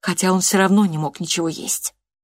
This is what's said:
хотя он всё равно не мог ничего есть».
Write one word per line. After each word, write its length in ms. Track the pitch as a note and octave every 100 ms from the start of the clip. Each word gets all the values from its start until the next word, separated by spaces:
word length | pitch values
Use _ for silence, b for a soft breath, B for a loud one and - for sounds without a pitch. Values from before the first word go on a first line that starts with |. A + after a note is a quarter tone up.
хотя 320 | - F3 F#3+
он 80 | F#3
всё 160 | F3 G3
равно 280 | F#3+ G3+ G3+
не 120 | D#3
мог 220 | D3+ -
ничего 280 | E3 - E3
есть». 460 | D3+ - - - _ _ _